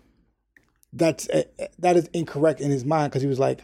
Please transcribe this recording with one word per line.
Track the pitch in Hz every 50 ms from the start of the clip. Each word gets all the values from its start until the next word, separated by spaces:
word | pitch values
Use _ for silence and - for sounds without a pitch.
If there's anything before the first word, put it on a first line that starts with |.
| _ _ _ _ _ _ _ _ _ _ _ _ _ _ _ _ _ _
that's, | - 127 165 160 151 - - -
uh, | - 151 147 - _ - - - _ -
that | 170 180 175
is | 175 165 -
incorrect | - 170 156 - - 143 156 156 151 -
in | 139 143
his | 139 131 120
mind, | 147 160 156 147 139
'cause | - 135
he | 135 139
was | 131 123
like, | 135 131 131 -